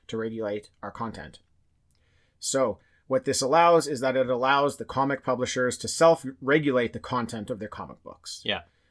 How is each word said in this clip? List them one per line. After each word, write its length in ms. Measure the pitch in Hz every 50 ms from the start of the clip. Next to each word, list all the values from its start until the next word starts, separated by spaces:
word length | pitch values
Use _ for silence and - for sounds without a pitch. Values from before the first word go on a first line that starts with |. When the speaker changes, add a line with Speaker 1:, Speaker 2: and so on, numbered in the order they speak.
| _ -
Speaker 1:
to 100 | - 113
regulate 520 | 110 113 113 113 110 104 104 104 - - _ -
our 100 | - 101
content." 480 | - - 117 113 98 - 76 - - - _ _ _ _ _ _ _ _ _ _ _ _ _ _ _ _ _ _ _ _
So 400 | - - - 135 131 113 101 - _ _ _ _ _ -
what 180 | 131 131 -
this 160 | 143 131 -
allows 440 | 139 127 147 165 170 170 170 165 147 143
is 120 | 151 120
that 160 | 127 131 127
it 140 | 131 127 120
allows 480 | 127 120 127 131 143 143 143 143 127 -
the 80 | 113
comic 380 | - - 131 135 139 139 135 -
publishers 540 | - 127 120 127 120 - 127 127 123 117 -
to 80 | - 110
self-regulate 1040 | - - 165 165 165 - - 131 135 - 131 127 143 160 151 143 127 127 120 110 -
the 60 | 120
content 500 | - - 131 123 117 107 - 110 104 -
of 100 | 127 98
their 80 | 107 104
comic 340 | - - 95 71 - _ -
books. 380 | - - _ - - - - -
Speaker 2:
Yeah. 180 | 120 101 87 - _ _ _ _ _